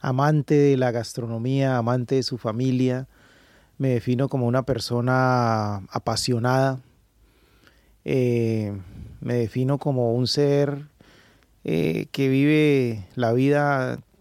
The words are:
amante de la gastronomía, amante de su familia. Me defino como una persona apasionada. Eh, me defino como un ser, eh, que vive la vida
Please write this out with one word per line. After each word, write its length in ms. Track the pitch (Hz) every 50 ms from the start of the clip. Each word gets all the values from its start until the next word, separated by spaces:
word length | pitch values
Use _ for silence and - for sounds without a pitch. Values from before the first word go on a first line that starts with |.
amante 540 | - 139 127 131 143 151 156 151 131 - 156
de 220 | 147 143 143 139
la 160 | 127 127 123
gastronomía, 840 | 113 120 110 - - 127 117 113 117 113 117 127 135 139 135 135 131
amante 380 | 123 113 117 123 127 120 - 135
de 60 | 131
su 160 | 120 - 135 113
familia. 720 | - 113 107 117 131 131 127 127 127 127 123 127 131 - _ _ - - - - _ _ _ - _ _ _ -
Me 100 | 135 131
defino 400 | 123 113 - 127 123 120 139 127
como 180 | - 131 123
una 160 | 120 123 131
persona 1160 | 120 - 127 113 - - 120 120 120 127 127 127 131 127 127 123 120 113 113 110 104 104 101 98 92 -
apasionada. 880 | - 117 - 120 110 - - 131 123 113 117 127 127 131 135 135 131 127 - _ _ _ _ _ _ _ _ _ _ _ _ _ _ _ _ - _ _ _ _ _ _ -
Eh, 680 | - 139 131 127 123 120 117 113 113 113 110 107 101 101 98 90 - - - - - - -
me 140 | - 120 120
defino 440 | 120 117 107 - 127 127 131 143 135
como 360 | - 151 135 127 120 117 117
un 120 | 123 127 117
ser, 580 | - 147 147 143 143 143 143 143 143 143 147 - _ _ - - - - - _ _ _ _ _ _ _ -
eh, 420 | - - - - - 160 - - -
que 160 | - 139 139 131
vive 760 | 135 135 139 147 156 151 151 151 143 135 127 120 113 107 92 - -
la 160 | 127 120 113
vida 680 | 117 127 131 139 143 147 147 143 139 131 127 127 120 117 - _ _ _